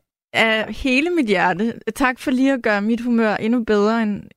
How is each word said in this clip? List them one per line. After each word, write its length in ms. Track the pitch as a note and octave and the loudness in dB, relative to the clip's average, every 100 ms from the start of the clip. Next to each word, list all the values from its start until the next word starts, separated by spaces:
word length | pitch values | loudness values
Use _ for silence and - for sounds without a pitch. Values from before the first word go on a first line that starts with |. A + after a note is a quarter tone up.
| _ _ _ | _ _ _
af 400 | - A3 A3 G#3 G#3+ | 0 2 0 -4 -4
hele 260 | C4+ B3+ E4 | 0 0 2
mit 160 | F4 A3 | 0 0
hjerte, 540 | F3+ F3 F3 A3+ - - - | 2 2 0 -2 -4 -8 -2
tak 240 | C4 B3 | -2 -2
for 120 | - | -2
lige 220 | B3+ C4+ | 2 2
at 100 | C4+ | 2
gøre 180 | A3+ G3+ | 0 0
mit 200 | G#3+ A#3 | 0 -2
humør 300 | A#3+ A#3 A3 G3 | 0 2 2 0
endnu 280 | A3 B3 | 0 0
bedre, 400 | A3 G#3 G#3 A3+ | 2 2 2 0
end, 200 | G#3+ G3+ - | -2 -4 -8